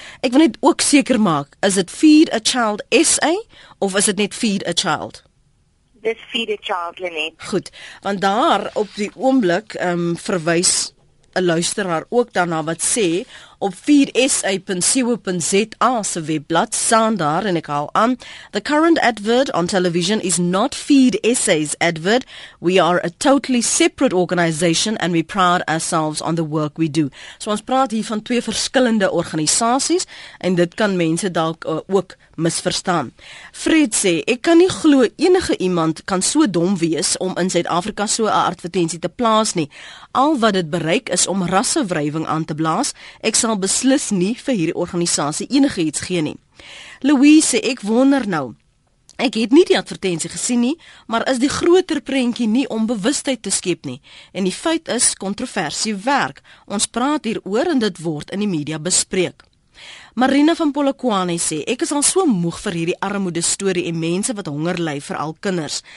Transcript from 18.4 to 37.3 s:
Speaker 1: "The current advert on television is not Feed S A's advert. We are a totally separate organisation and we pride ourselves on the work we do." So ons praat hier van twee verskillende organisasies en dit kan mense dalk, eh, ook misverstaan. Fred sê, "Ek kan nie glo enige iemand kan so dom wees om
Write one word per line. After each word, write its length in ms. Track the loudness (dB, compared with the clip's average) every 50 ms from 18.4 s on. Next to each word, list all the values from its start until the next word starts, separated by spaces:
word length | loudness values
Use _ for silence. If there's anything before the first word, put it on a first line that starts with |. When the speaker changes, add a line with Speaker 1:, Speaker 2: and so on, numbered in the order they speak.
| -16 -8
Speaker 1:
"The 100 | -8 -6
current 380 | -4 0 2 2 4 4 4 4
advert 540 | 2 0 0 0 -2 0 2 2 2 0 0
on 140 | -2 -2
television 540 | 0 0 0 0 2 0 0 0 0 0 0
is 160 | 0 -2 0
not 380 | 0 0 0 2 2 0 0 -2
Feed 440 | -6 0 4 4 6 6 6 4 2
S 280 | 0 0 0 0 2 0
A's 260 | 0 0 0 -2 -4 -2
advert. 460 | -2 -2 -2 -2 0 0 0 0 0 -4 -16 -20 -20 -20 -14 -4
We 240 | -2 2 4 4 4
are 220 | 4 2 2 0
a 60 | -2 -6
totally 440 | -2 2 2 2 2 2 0 0 0
separate 560 | 0 0 0 2 2 0 0 2 0 2 2
organisation 800 | 2 0 0 2 0 0 0 0 0 0 0 2 0 0 -2 -2
and 160 | -2 -2 -2 0
we 100 | 0 -2
pride 420 | -2 0 2 2 4 4 2 0
ourselves 540 | 0 -2 -2 -2 -2 -2 0 0 -2 -4 -4
on 140 | -4 -2 -2
the 120 | -2 -2 -2
work 280 | -2 -2 -2 -2 -2
we 140 | -2 -2 0
do." 180 | 0 0 -2 -2 -2 -10 -20 -20 -18 -12
So 120 | -6 -4
ons 120 | -4 -4 -2
praat 280 | -2 0 0 0 0
hier 140 | 0 -4 -4
van 180 | -4 -4 -6 -4
twee 200 | -2 -2 -2 -2
verskillende 680 | -2 -4 -4 -4 0 2 2 4 4 4 2 2 2
organisasies 960 | 2 0 -2 -2 -2 -2 0 0 0 2 2 2 2 0 0 0 0 -2 -2 -4 -12 -20 -20 -20 -14 -6
en 160 | -2 0 2
dit 200 | 2 2 0 0
kan 220 | -2 0 0 0
mense 340 | 0 0 0 0 0 -2 -2
dalk, 340 | -2 -2 -2 -2 -2 -6 -6
eh, 120 | -6 -6 -6 -4
ook 300 | -2 -2 -2 -2 -2 -10 _ _ _ -8
misverstaan. 800 | -2 -2 -2 -2 -2 -4 -4 -4 -4 -2 -2 -2 -2 -2 -4 -8 _ -20 -20 -20 -20 -20 -20 -14
Fred 420 | -6 -2 2 4 4 2 2 0
sê, 280 | 0 0 0 0 0 0
"Ek 160 | -2 -4 -2
kan 180 | 2 4 6 6
nie 100 | 6 4
glo 400 | 2 2 4 4 6 6 4 2 0
enige 400 | 0 2 4 4 4 2 0 -2
iemand 480 | -2 0 0 0 0 0 0 -2 -4 -4
kan 180 | -4 -2 -2 0
so 280 | 0 2 2 2 2
dom 280 | 2 0 0 0 0 0
wees 380 | 0 0 0 0 -2 -2 -2
om 200 | -2 -4 -4